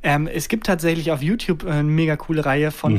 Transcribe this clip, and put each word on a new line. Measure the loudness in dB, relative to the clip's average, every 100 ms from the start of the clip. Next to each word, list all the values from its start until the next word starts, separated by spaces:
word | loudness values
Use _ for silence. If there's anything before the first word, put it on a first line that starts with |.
Ähm, | 0 0 0
es | -4 -4
gibt | -2 0
tatsächlich | 0 2 0 0
auf | -2
YouTube, | 0 -2 -2 -4
äh, | 0
eine | 0
mega | 2 2 2 0
coole | -2 -2
Reihe | 0 2 0
von | 0 0